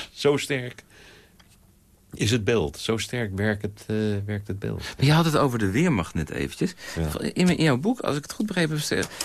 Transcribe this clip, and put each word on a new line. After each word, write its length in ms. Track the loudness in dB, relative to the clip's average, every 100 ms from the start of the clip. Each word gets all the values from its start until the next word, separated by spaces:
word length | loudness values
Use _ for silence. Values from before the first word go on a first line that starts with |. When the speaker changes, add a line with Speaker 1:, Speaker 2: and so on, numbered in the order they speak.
| -4
Speaker 1:
Zo 260 | 0 2 2
sterk 460 | 0 -4 -6 -14 -20 -20 -20 -20 -20 _ -20 -20 _ _ _ _ -14
is 180 | -2 0
het 120 | 2
beeld. 340 | 2 2 0 -4
Zo 200 | -4 -2
sterk 380 | -2 -4 -4 -2
werkt 260 | 0 0
het, 220 | -4 -8 -4
eh, 80 | -2 0 -2 -2
werkt 220 | -6 -6
het 120 | -6
beeld. 200 | -4 -6 -6 2
Speaker 2:
Maar 80 | 4
je 60 |
had 140 | 6 4
het 120 | 4
over 220 | 2 2
de 120 | 2
Weermacht 420 | 2 2 2 0
net 160 | -4 -4
eventjes. 460 | -4 -4 -2 -4 -4 -8 -4
Speaker 1:
Ja. 240 | -2 -2
Speaker 2:
In, 360 | -2 2 2 4
in 60 |
jouw 140 | 4 4
boek, 220 | 2 0
als 160 | -2 -2
ik 60 |
het 120 | -4
goed 120 | -6 -2
begrepen 300 | 0 0 0
heb, 80 |
ze-, 200 | -2 -2 -2 -6